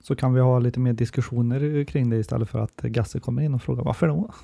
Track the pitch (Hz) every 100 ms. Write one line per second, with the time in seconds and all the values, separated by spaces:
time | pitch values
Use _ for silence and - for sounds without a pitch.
0 | - 143 131 127 127 127 120 123 127 117
1 | 120 - 120 120 120 131 147 151 139 147
2 | 123 113 107 120 110 113 110 - 120 113
3 | 107 123 - 123 151 131 - 123 120 -
4 | 165 151 220 -